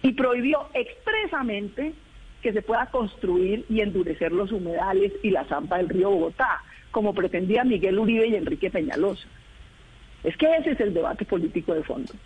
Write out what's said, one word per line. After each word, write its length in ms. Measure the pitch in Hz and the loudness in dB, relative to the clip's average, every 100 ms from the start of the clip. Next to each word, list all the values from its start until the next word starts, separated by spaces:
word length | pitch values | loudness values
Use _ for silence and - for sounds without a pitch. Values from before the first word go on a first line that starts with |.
Y 120 | 269 | 2
prohibió 540 | 269 262 247 254 302 277 | 2 2 2 2 0 -2
expresamente 1200 | 262 233 - - 440 415 302 247 208 202 - 302 320 - - - - | -4 -6 -6 -2 -2 -2 -2 -2 -4 -6 -6 -6 -6 -18 -20 -20 -4
que 120 | 240 | -2
se 80 | 208 | -2
pueda 240 | 202 226 254 | 0 0 0
construir 760 | 262 214 - 190 180 185 214 - | -2 -4 -2 0 2 2 0 0
y 120 | 220 | 0
endurecer 500 | 202 185 175 156 165 | 2 0 -2 0 0
los 200 | 175 196 | 0 0
humedales 600 | 208 170 170 190 190 196 - | -2 -2 -2 0 2 2 0
y 80 | 214 | 0
la 120 | 180 - | 0 0
zampa 320 | 147 151 180 | -4 -2 -2
del 120 | 175 | 0
río 200 | 185 196 | 2 2
Bogotá, 540 | 190 165 - 247 165 - - - | 2 0 0 0 0 -6 -20 -4
como 220 | 220 208 | 0 0
pretendía 500 | 196 185 175 185 226 | 0 0 0 2 2
Miguel 360 | 254 202 190 190 | 4 2 2 2
Uribe 280 | 220 226 226 | 4 4 4
y 80 | 208 | 2
Enrique 340 | 156 143 185 | -2 -2 -2
Peñalosa. 580 | 185 156 139 190 180 - - - - - - - - - - | -2 -2 0 0 -2 -12 -20 -20 -20 -20 -20 -20 -20 -20 -6
Es 120 | - - | -6 2
que 100 | 311 320 | 4 4
ese 140 | 320 | 2
es 80 | 277 | 0
el 140 | 208 | 0
debate 320 | 165 - - 208 | 0 -2 -4 -2
político 480 | 185 160 - 165 | -2 0 -2 -2
de 100 | 160 | -4
fondo. 300 | 151 127 131 - | -4 -6 -8 -12